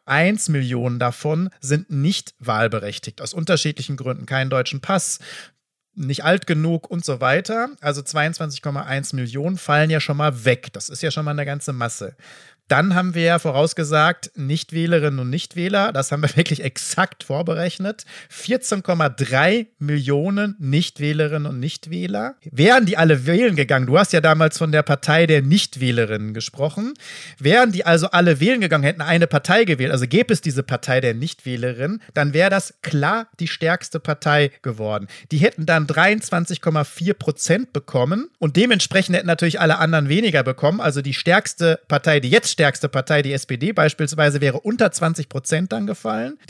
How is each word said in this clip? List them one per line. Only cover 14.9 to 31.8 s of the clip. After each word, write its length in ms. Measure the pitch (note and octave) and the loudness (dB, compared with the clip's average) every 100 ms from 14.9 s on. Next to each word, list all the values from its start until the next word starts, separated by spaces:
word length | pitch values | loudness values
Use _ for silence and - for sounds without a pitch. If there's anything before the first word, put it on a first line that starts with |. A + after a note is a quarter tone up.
| E3+ D3 C3+ | 2 2 -2
und 100 | B2 | -2
Nichtwähler. 640 | C#3+ - F3 F3+ G3+ G#3+ | -4 -6 -6 -2 0 0
Das 200 | C3+ C3+ | -2 -2
haben 100 | D3 | 0
wir 80 | D3+ | 0
<laughs> 60 | D3 | 2
wirklich 260 | F3 D3+ | 0 -2
exakt 640 | C3+ - - - F#3+ - | -6 -8 -4 0 -2 -4
vorberechnet. 800 | - C#3+ E3+ E3 F3 - G3 G#3+ - - - | -6 -4 -2 -4 -4 -6 -8 -8 -14 -20 -20
Vierzehn 560 | - - B3+ - G3 | -12 -4 -4 -2 -4
Komma 240 | F#3 E3+ D3+ | -2 0 0
drei 580 | A#2+ B2 C3 E3 A3+ A3 - | -2 -2 2 2 2 -2 -6
Millionen 760 | D3 D3 C3 C#3+ F3+ G3+ G#3 G3+ | -4 -2 0 0 0 -2 -2 -4
Nichtwählerinnen 920 | C3+ D3 E3+ - D3 D3+ D3+ D#3 D3 | -2 0 0 -4 -2 0 -2 -2 -6
und 80 | B2+ | -6
Nichtwähler. 800 | C#3 - D#3+ F3 F3+ G3+ A#3+ C4+ | -6 -8 -10 -8 -6 -4 -6 -10
Wären 420 | D#3 B2+ F3+ B3+ G3 | -4 4 6 6 4
die 100 | E3 | 4
alle 300 | E3 C#3 C3 | 6 4 4
wählen 300 | F3+ A#3+ D#3 | 2 4 2
gegangen, 320 | C3+ C3+ B2+ | 2 2 4
du 100 | D#3+ | 4
hast 140 | G3 | 4
ja 80 | E3+ | 4
damals 360 | D#3+ D#3 D#3 - | 4 4 4 2
von 140 | D#3+ | 0
der 140 | D3+ | 2
Partei 420 | D3 C#3+ - D#3+ E3 | 2 0 2 4 6
der 160 | D3+ | 4
Nichtwählerinnen 920 | C3+ F#3+ - C3 B2+ A#2 G#2+ G#2+ G#2+ | 4 2 2 -2 0 0 0 -2 -6
gesprochen. 640 | A2 - - D3+ G3+ A#3 D4+ - - - - | -8 -8 -4 -4 -4 -8 -10 -16 -18 -18 -2
Wären 320 | C#3 A3+ B3 | 4 6 4
die 120 | F#3 | 2
also 280 | E3+ E3 F#3 | 4 4 4
alle 260 | F3 F3 C#3 | 4 4 4
wählen 220 | F3+ B3+ | 2 2
gegangen, 240 | F#3 D3+ | 2 2
hätten 180 | C#3+ E3 | 2 0
eine 240 | D3+ E3+ E3+ | 0 2 2
Partei 380 | D3 - G3+ | 2 2 2
gewählt, 260 | G#3+ C3+ C3 | 4 0 0
also 160 | C3+ B2 | -2 2
gäbe 260 | E3+ B3 | 2 2
es 80 | G#3 | 0
diese 220 | D#3+ C3 | -2 -4
Partei 380 | - B2+ - C3 | -4 -4 0 0
der 140 | B2+ | 0
Nichtwählerinnen, 880 | A2+ D#3+ - C3 B2 B2 A#2+ | -2 -6 -8 -10 -6 -4 -4